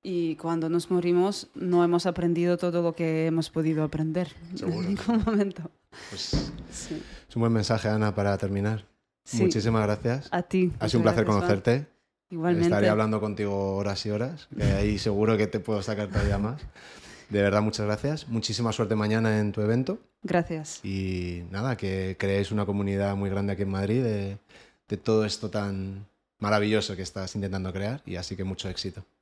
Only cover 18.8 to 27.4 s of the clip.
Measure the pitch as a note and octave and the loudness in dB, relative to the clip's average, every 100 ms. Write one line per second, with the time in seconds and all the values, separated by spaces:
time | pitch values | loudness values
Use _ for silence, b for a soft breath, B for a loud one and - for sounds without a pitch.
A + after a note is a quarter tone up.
18.8 | G#2+ G#2+ G#2 A2+ A2 G#2+ G#2 G2+ G#2 A#2 | 0 2 2 2 2 2 0 0 2 2
19.8 | C3 G#3 _ _ G3+ F3 E3+ D#3+ D3+ - | 0 -4 _ _ -2 0 0 -6 -8 -10
20.8 | - G2 F#2+ F#2 F2+ F2 E2+ F#2+ B2+ A#2 | -6 -4 -2 -2 -4 -6 -8 -4 -4 -2
21.8 | G2 F#2+ F#2+ F#2 G2 G2 G2 G#2+ G2+ G2+ | -2 -2 -4 -2 0 2 2 0 0 0
22.8 | G2 G2 G2+ G2 G2 G2 G2+ F#2+ G2 G2 | 0 0 0 0 -2 0 -2 -2 -2 0
23.8 | G2 A#2 B2 G#2+ G2 G2 _ B B B | 0 2 2 0 -4 -8 _ B B B
24.8 | _ G#2 - A2 G#2+ - G#2 G#2+ G2+ G2 | _ -6 2 2 2 -2 -4 -4 -4 -4
25.8 | F#2+ G2 G#2 _ _ _ G#2 G#2 G#2 G#2+ | -6 -8 -14 _ _ _ 2 4 4 2
26.8 | G2+ F#2 F#2 - F#2 G#2+ | 0 -6 -8 -8 -6 -4